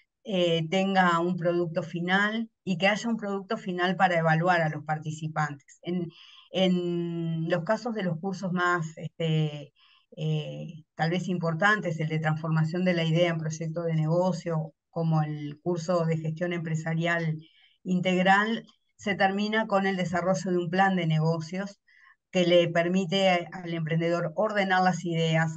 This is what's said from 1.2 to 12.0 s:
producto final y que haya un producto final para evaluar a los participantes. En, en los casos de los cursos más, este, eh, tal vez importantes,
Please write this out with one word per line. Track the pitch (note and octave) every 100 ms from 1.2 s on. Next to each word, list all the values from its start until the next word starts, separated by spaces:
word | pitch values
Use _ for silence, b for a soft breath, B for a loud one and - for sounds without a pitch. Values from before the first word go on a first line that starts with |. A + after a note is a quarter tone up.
| F3 F#3
producto | E3+ F3 E3+ E3+
final | - E3+ F3 F#3+ G#3 A3 A3+ _
y | - E3+
que | G3
haya | G#3 A#3
un | A3+
producto | G3+ G3 F#3+ A3
final | F#3+ F3+ F3+ F3+
para | F#3+ E3+
evaluar | E3 D#3+ F3 F3
a | D#3
los | D3+
participantes. | D3+ D#3 D#3 D3+ D#3 D#3 D3+ C#3 _ -
En, | E3 F3+ E3+ B B B B
en | - F#3 F3+ F3 E3+ E3+ E3+ E3 E3 E3
los | F3
casos | E3+ A3 A#3+
de | G#3+
los | F#3 D#3+
cursos | F#3+ F#3 G3
más, | F3+ F3+ F3 D#3+ -
este, | D#3+ - E3 D#3 D3+ D3 C#3+ _ b b b -
eh, | D#3 D3+ D3 D3 D#3 D#3 -
tal | - E3
vez | F3+ F#3
importantes, | F3+ E3 D#3+ G3+ G#3 F3+ D#3+